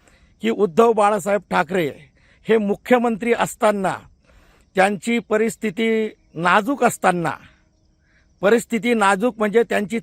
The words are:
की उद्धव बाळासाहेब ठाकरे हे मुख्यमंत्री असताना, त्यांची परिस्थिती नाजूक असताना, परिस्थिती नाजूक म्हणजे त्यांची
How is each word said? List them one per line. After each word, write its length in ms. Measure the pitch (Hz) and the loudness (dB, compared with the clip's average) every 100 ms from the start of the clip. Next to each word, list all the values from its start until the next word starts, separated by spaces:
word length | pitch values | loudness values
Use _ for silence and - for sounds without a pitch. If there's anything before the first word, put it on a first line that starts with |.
| _ _ _ _ | _ _ _ _
की 80 | 220 | -4
उद्धव 420 | 226 202 156 233 | -2 0 4 2
बाळासाहेब 480 | 214 208 214 202 202 - | 4 0 0 -2 -4 -2
ठाकरे 420 | 185 156 190 147 - - _ _ _ - | -2 -2 -2 -4 -6 -18 _ _ _ -2
हे 100 | 226 | 0
मुख्यमंत्री 760 | 202 202 - 247 233 208 233 | 0 -4 0 0 2 -2 -2
असताना, 640 | 233 190 - 214 208 185 117 - _ _ _ _ _ _ | -2 -2 0 0 0 -4 -6 -12 _ _ _ _ _ _
त्यांची 440 | 190 196 202 233 233 | 0 0 0 -2 -4
परिस्थिती 960 | - 214 226 - 220 165 226 220 214 - _ | 0 0 0 -2 -6 -2 0 0 -2 -8 _
नाजूक 500 | 156 175 196 214 285 | -4 2 2 0 0
असताना, 480 | 240 - 190 175 160 - - _ _ _ _ _ _ _ _ _ | 0 0 0 0 -4 -8 -14 _ _ _ _ _ _ _ _ _
परिस्थिती 540 | 190 233 - 226 233 | 2 2 0 -4 0
नाजूक 400 | 233 196 196 240 220 | 2 2 2 0 -2
म्हणजे 240 | 214 214 | 0 0
त्यांची 380 | 226 202 196 226 | 0 -2 -4 -6